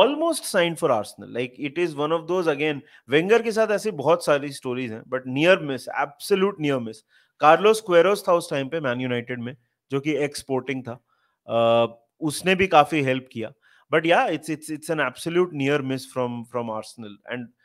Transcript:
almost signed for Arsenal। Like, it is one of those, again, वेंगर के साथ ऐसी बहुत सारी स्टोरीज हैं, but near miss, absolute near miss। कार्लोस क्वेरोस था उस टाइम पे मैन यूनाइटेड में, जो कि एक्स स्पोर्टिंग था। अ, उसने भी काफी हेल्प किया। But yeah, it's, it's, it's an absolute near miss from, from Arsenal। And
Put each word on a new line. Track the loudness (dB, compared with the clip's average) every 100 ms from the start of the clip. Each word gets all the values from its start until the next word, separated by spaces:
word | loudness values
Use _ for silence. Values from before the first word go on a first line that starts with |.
almost | 4 4 -2 -2 -2 0
signed | 0 0
for | 0
Arsenal। | 0 -2 -12 -10 -6
Like, | -6 -6 -8
it | -2
is | -4 -2
one | -2 -2
of | -2
those, | -2 0 0
again, | -2 -4 -10 -20 0
वेंगर | 0 4 2
के | 2
साथ | 0 0
ऐसी | 0 -2
बहुत | -2 2 2 2
सारी | 0 0
स्टोरीज | -8 -6 -6 -6
हैं, | -8
but | -6 -8 -4 2
near | 4 4 2
miss, | -8 -6 -4 -4
absolute | -6 -2 0 0 0 -2
near | -2 -4
miss। | -12 _ _ _ 2
कार्लोस | 6 6 6 2
क्वेरोस | 4 4 6 2 2
था |
उस | 0 0
टाइम | -4 -4
पे | -4
मैन | -2 -2
यूनाइटेड | -2 -4 -6 -8
में, | -10 -12 _ _ _
जो | -4
कि | -2 -2
एक्स | -2 -6
स्पोर्टिंग | -4 -4 -4 -6
था। | -8 -14 _ _ _ _ -4
अ, | 2 4 4 2 -2 _ -8
उसने | -6 -2 0 2
भी | 4
काफी | 4 4 2
हेल्प | 0 -2 -6
किया। | -10 -12 -14 _ _ _
But | 0 4
yeah, | 2 2
it's, | -2 -6
it's, | -10 -8 -10
it's | -4
an | -2
absolute | -2 -4 -2 0 0
near | -2 0 0
miss | -2 -6 -6 -6
from, | -4
from | -6 -8 -8
Arsenal। | -6 -8 -10 -16 -16 -16 -12
And | -10 -12 _